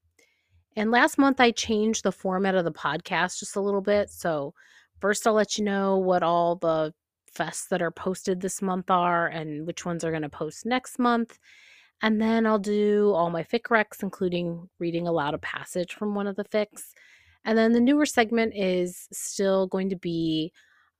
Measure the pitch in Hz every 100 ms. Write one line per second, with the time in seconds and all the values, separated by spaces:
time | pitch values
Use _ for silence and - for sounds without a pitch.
0 | _ _ _ _ _ _ _ - 214 240
1 | 302 - 277 269 240 226 - 214 214 220
2 | 196 - 190 185 196 185 170 - 151 156
3 | - 170 180 - 202 208 202 202 196 208
4 | 202 - 180 156 143 - - - _ _
5 | 196 208 233 214 202 - 208 196 196 190
6 | 185 180 170 175 170 175 165 160 156 -
7 | _ _ _ - 165 - - 180 170 -
8 | 185 185 - 185 185 - 190 185 180 180
9 | 175 170 170 165 156 147 160 165 180 170
10 | 165 160 151 - 156 - 226 254 - -
11 | 240 233 226 - _ - - - _ _
12 | 220 214 220 226 226 214 202 208 208 208
13 | 208 175 170 170 160 233 - 226 208 -
14 | 196 - 185 175 175 170 180 _ 170 170
15 | 175 165 143 156 - - - 185 175 -
16 | 208 202 202 190 202 214 208 - - -
17 | - - _ _ 233 226 226 233 240 294
18 | 302 - 220 226 226 208 185 180 180 -
19 | - - - - 196 190 185 185 190 180
20 | 170 165 165 156 156 - _ _ _ _